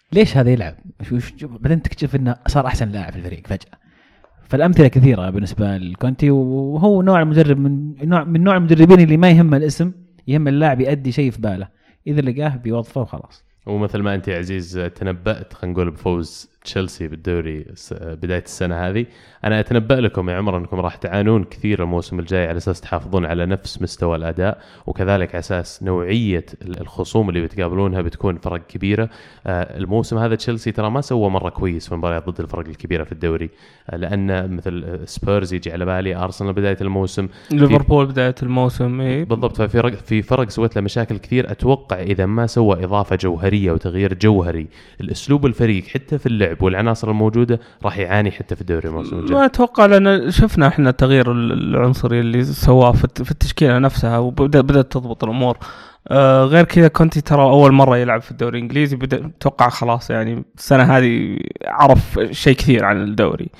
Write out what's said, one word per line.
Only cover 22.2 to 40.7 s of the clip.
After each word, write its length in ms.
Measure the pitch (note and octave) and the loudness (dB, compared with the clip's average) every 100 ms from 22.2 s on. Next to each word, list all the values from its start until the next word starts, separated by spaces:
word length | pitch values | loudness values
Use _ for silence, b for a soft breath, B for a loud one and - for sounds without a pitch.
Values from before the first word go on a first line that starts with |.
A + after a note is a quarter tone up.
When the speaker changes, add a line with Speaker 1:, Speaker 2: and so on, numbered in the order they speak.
| E2+ F#2+ E2+ | -4 -4 -2
Speaker 2:
على 80 | E2+ | -4
أساس 240 | F#2+ F2 | -6 -6
تحافظون 460 | - F2 - F#2 D#2+ | -6 -8 -4 -4 -2
على 200 | E2+ F2 | -4 -2
نفس 360 | F#2+ - - | -4 -8 -10
مستوى 340 | F2 - F2 E2 | -10 -4 -4 -4
الأداء، 420 | E2 E2 F#2+ - b b - | -6 -4 -4 -4 b b -12
وكذلك 420 | - F#2+ G2 F2 | -6 -2 -2 -2
على 40 | F2+ | -8
أساس 440 | E2 F#2 E2 - | -6 -8 -8 -10
نوعية 640 | F#2+ F2+ F2 A2+ A2 F2 - - | -6 -4 -2 -2 -2 -4 -6 -18
ال-، 180 | - E2+ | -16 -14
الخصوم 480 | - - F2 A2+ G#2 | -14 -10 -4 -2 -2
اللي 140 | F2 | -2
بتقابلونها 600 | E2 G2 F2 F#2 G2 F#2 | -6 -6 -4 -2 -2 -2
بتكون 360 | F2 - G2+ E2+ | -6 -6 -6 -6
فرق 280 | F2+ F2 - | -8 -10 -10
كبيرة. 420 | F2 G2 G#2 A2+ b b b - | -8 -4 -2 -4 b b b -8
آه، 320 | F2+ F#2 D#2 | -6 -6 -8
الموسم 400 | F#2 G#2+ A2+ A2+ | -4 -4 -2 -2
هذا 160 | A2+ | -2
تشيلسي 380 | A2+ - A2+ A2+ | -2 -4 -6 -6
ترى 180 | G#2+ G#2+ | -4 -4
ما 100 | B2+ | -4
سوى 300 | C#3+ B2 G2+ | -4 -2 0
مرة 180 | F#2+ F#2 | -2 -4
كويس 380 | - F#2 E2 - | -6 -6 -6 -8
في 60 | |
المباريات 380 | F2 F2 E2+ F2 | -6 -4 -4 -8
ضد 100 | F2 | -10
الفرق 280 | D#2+ E2+ D#2+ | -10 -10 -12
الكبيرة 360 | D#2+ E2+ E2+ | -14 -8 -6
في 80 | D2+ | -6
الدوري، 380 | D#2+ E2+ D#2+ E2 b b b - | -6 -4 -4 -6 b b b -14
آه، 60 | E2+ | -10
لأن 600 | E2+ G2+ G2 F#2+ F#2+ F2+ | -6 -4 -2 -4 -6 -8
مثل، 280 | F2+ F2 E2+ | -8 -10 -10
آه، 180 | F2 | -12
سبيرز 500 | F2 - - G2+ F#2 | -12 -10 -2 -2 -2
يجي 180 | F2+ F2 | -8 -8
على 120 | E2+ | -6
بالي، 320 | F2+ F#2 F#2+ F2 | -4 -4 -4 -6
أرسنال 360 | F#2 - G2 | -8 -6 -6
بداية 260 | F#2+ G2+ F#2+ | -2 -2 -2
الموسم، 480 | G2 G2 F#2+ - F#2+ b b | -4 -2 -4 -4 -8 b b
في 80 | D3 | 2
Speaker 3:
ليفربول 500 | C#3+ C#3+ C3+ D3 C#3 | 4 4 4 2 2
بداية 280 | C3 B2+ B2 | 0 -2 -2
الموسم، 580 | B2 B2+ B2+ - B2 B2+ | -4 -2 -2 -2 -4 -4
إيه. 240 | C3 C3 | -4 -4
Speaker 2:
بالضبط، 320 | F3 A2 A#2+ - | -2 -2 -2 -2
ففي 240 | A2 A#2 | 0 0
رق-، 140 | A#2+ | 0
في 280 | G#2+ - A2 | -4 -4 -4
فرق 260 | G2+ B2+ A2 | 0 -2 -2
سوت 280 | - A2+ | -2 -2